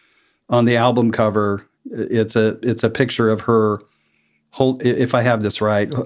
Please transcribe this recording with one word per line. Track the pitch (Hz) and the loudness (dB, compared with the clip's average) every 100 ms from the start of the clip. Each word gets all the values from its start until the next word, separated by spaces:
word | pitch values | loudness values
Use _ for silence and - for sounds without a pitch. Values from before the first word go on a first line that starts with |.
| _ _ _ _ - | _ _ _ _ -4
On | 120 120 | 0 2
the | 117 | 2
album | 123 120 117 | 2 2 0
cover, | 113 107 104 101 101 - _ - | 0 0 0 -2 -4 -8 _ -12
it's | 214 - 113 110 117 | -8 -4 -2 0 0
a, | 110 - | 0 0
it's | 123 113 | -4 -2
a | 113 | -2
picture | - 127 - 113 | 0 -2 0 0
of | 107 | 0
her | - 113 107 101 - _ _ _ _ _ _ | 0 2 2 -2 -8 _ _ _ _ _ _
hol-, | - 131 127 | -2 0 0
i-, | 123 | 0
if | 123 127 | 0 0
I | 123 | 2
have | 120 113 | 2 0
this | 104 - | -2 -2
right, | 107 104 101 127 | 0 0 -2 -4